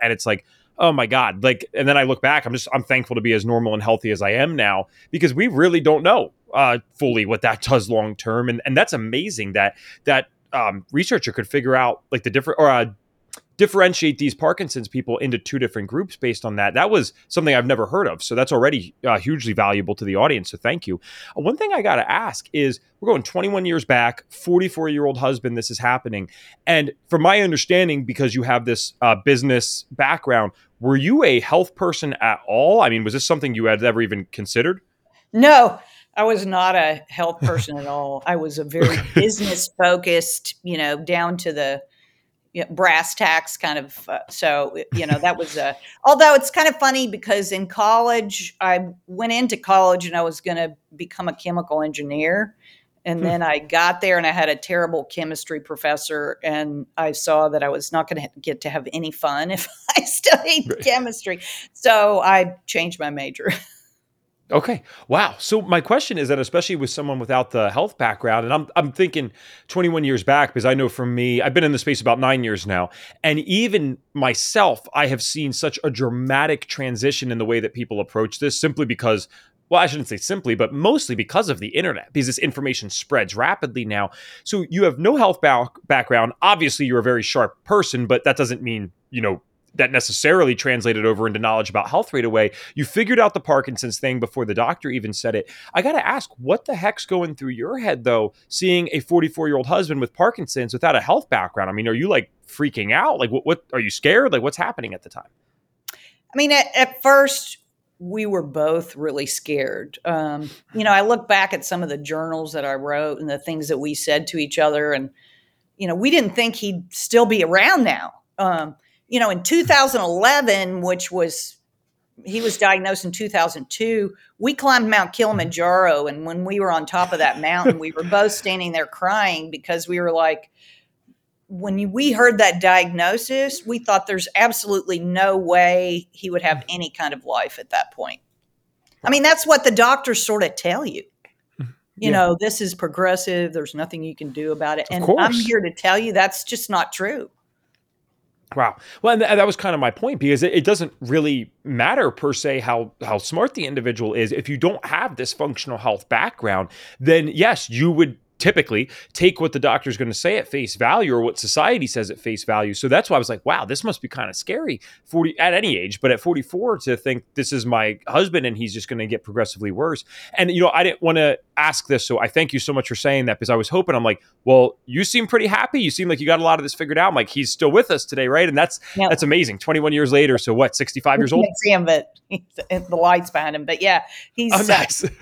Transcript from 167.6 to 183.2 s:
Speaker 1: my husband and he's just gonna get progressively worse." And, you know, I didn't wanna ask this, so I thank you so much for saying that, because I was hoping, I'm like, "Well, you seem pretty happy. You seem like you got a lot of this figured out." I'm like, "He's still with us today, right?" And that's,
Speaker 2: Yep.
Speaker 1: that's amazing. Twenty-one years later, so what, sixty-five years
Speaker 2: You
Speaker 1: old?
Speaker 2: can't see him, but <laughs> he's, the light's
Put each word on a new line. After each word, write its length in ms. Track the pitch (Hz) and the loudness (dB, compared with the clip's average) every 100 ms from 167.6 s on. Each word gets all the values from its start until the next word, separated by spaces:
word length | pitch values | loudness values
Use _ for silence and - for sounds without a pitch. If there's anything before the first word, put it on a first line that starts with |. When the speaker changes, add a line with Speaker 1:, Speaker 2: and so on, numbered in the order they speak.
| 117 | 0
Speaker 1:
my 320 | 117 107 104 - | 0 0 -4 -2
husband 400 | 143 190 165 127 | 0 0 0 -2
and 100 | 107 | -6
he's 160 | 113 | -8
just 140 | 107 - | -10 -10
gonna 180 | 117 110 | -8 -6
get 180 | 110 | -6
progressively 460 | - 107 107 98 104 | -6 -4 -4 -4 -8
worse." 340 | 92 156 151 - - - | -4 -4 -6 -12 -20 -12
And, 160 | - 180 | -2 0
you 100 | 175 | 4
know, 120 | 175 | 4
I 80 | 156 | 4
didn't 220 | 180 - | 2 0
wanna 340 | 165 165 151 135 _ - | 0 4 2 2 _ 0
ask 300 | 151 143 - | 0 0 0
this, 180 | 131 | -2
so 160 | - 117 | 0 0
I 80 | 110 | 0
thank 240 | 160 160 | 0 0
you 60 | 135 | -2
so 160 | - | -4
much 140 | 139 - | -4 -4
for 80 | 113 | -4
saying 300 | 143 139 123 | 0 0 0
that, 100 | 104 | -2
because 140 | 113 | 0
I 40 | 117 | 0
was 140 | 110 | 0
hoping, 240 | 180 180 | -2 0
I'm 100 | 127 | 0
like, 200 | 113 101 _ _ | 2 -2 _ _
"Well, 360 | 127 131 123 - - | 4 6 6 2 -8
you 160 | 131 | -4
seem 240 | 196 247 226 | 0 0 2
pretty 180 | 233 214 | 2 2
happy. 340 | 208 247 285 | 2 0 0
You 120 | 180 | -2
seem 180 | - 180 | -2 -2
like 100 | 151 | -2
you 60 | 151 | 2
got 140 | 165 | 4
a 40 | |
lot 140 | 165 160 | 4 2
of 60 | |
this 100 | 143 | 0
figured 240 | - 156 151 | -8 -4 2
out." 120 | 185 | 2
I'm 40 | |
like, 160 | 143 113 | 2 -2
"He's 220 | 139 123 | -2 -4
still 180 | - 151 | 0 4
with 200 | 185 247 | 4 4
us 140 | 156 - | 0 -2
today, 220 | 135 127 | -2 0
right?" 220 | 147 175 | 2 2
And 80 | 143 | 2
that's, 220 | 170 - - 196 | 0 0 -12 -2
Speaker 2:
Yep. 160 | 190 | 0
Speaker 1:
that's 100 | 165 | 2
amazing. 380 | 147 165 135 98 | 2 2 2 -4
Twenty-one 340 | - 156 151 | -2 0 2
years 180 | 147 139 | 2 4
later, 280 | 143 143 123 | 4 4 4
so 120 | - | 2
what, 240 | 113 131 - | 2 2 2
sixty-five 440 | 139 131 143 139 | -6 -2 0 2
years 100 | 139 | 4
Speaker 2:
You 80 | 160 | 2
Speaker 1:
old? 80 | 214 | 2
Speaker 2:
can't 120 | - | 0
see 120 | 202 | 2
him, 140 | 190 165 | 2 4
but 260 | 156 - _ | 2 0 _
<laughs> 100 | - | -12
he's, 120 | 185 _ - - 185 180 | -12 _ -16 -6 -6 -4
the 60 | 175 | 2
light's 340 | 175 180 | 4 4